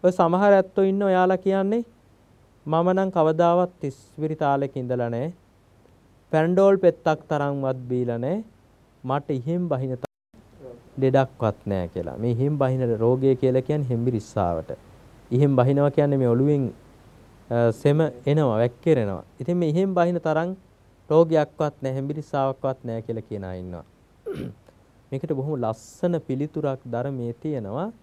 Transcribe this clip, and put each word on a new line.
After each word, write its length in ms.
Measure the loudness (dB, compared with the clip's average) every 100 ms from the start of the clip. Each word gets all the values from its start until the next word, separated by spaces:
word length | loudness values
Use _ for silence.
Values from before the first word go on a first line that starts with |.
ඔය 80 | 2
සමහර 420 | 4 2 4 6
ඇත්තෝ 320 | 4 4 0 0
ඉන්න, 160 | 2
ඔයාලා 360 | 2 2 2 2
කියන්නේ, 440 | 0 0 0 -2 -4 _ _ _ _ _ _ _ -2
"මම 220 | 0 2
නම් 200 | 2 0
කවදාවත් 600 | 2 2 4 4 4 0 -4
තිස් 220 | -10 -10 _
විරි 220 | -8 -6 -2
තාලෙක 400 | 0 0 -2 -6
ඉඳලා 340 | -4 -4 -2
නැහැ. 240 | -4 -6 -10 _ _ _ _ _ _ _ _ _
පැන්ඩෝල් 460 | 0 2 4 6 6
පෙත්තක් 420 | 4 2 -2 -2 -2
තරම්වත් 520 | -2 -2 -2 -4 -4
බීලා 340 | -4 -2 -2 -2
නැහැ. 260 | -2 -4 -6 _ _ _ _ _
මට 260 | -6 -6 -4
ඉහෙන් 360 | -6 -4 -4 -2
බහින 240 | -4 -4
ත-, 220 | -8 -10 _ _ -20 _ -20 -20 -20 -16 0
ලෙඩක්වත් 640 | 2 4 0 -2 -4 -2
නැහැ" 240 | -4 -4 -4
කියලා. 300 | -6 -10 -6
මේ 140 | -4
ඉහෙන් 260 | 0 -2 0
බහින 240 | 0 0 -2 0
රෝගය 400 | 2 2 2 2
කියලා 260 | 2 0
කියන්නේ 280 | 0 -4 -2
හෙම්බිරිස්සාවට. 800 | -2 -2 -4 -4 -2 -2 -2 -6 -12 -14 -20 -20 -20 -4
ඉහෙන් 280 | 2 2 4
බහිනවා 360 | 2 4 2
කියන්නේ 260 | 2 2 2
මේ 100 | 2
ඔළුවෙන්, 360 | 2 2 2 0 -6 -20 -20 -20 -20 -20 -20 -4
අ, 240 | 0 2
සෙම 280 | 2 2 2 0 -2
එනවා, 340 | -2 2 2 2
වැක්කිරෙනවා. 680 | 0 0 2 2 2 -4 -10 _
ඉතින් 220 | -4 -2
මේ 120 | 0
ඉහෙන් 260 | 0 0 0
බහින 260 | 0 0
තරම් 300 | -2 -2 -2 -8 _ _ _ _ _
රෝගයක්වත් 680 | 2 4 2 0 -2 -4 -2
නැහැ, 180 | -6 -4
හෙම්බිරිස්සාවක්වත් 840 | -6 -8 -6 -2 -2 -2 -6 -6
නැහැ 200 | -8 -8
කියලා 260 | -6 -10 -8
කියන 160 | -10
අය 160 | -10 -10
ඉන්නවා. 240 | -10 -12 -16 _ _ _ -14
<clears throat> 260 | -10 -12 -14 -20 _ _ _ _
මේකට 280 | -10 -6
බොහොම 220 | -4 -4 -4
ලස්සන 580 | -4 -4 -12 -4 -2 -2
පිළිතුරක් 640 | -4 -6 -4 -4 -4 -6 -6
ධර්මයේ 480 | -6 -4 -6 -8 -6
තියෙනවා. 520 | -6 -6 -6 -8 -8 -12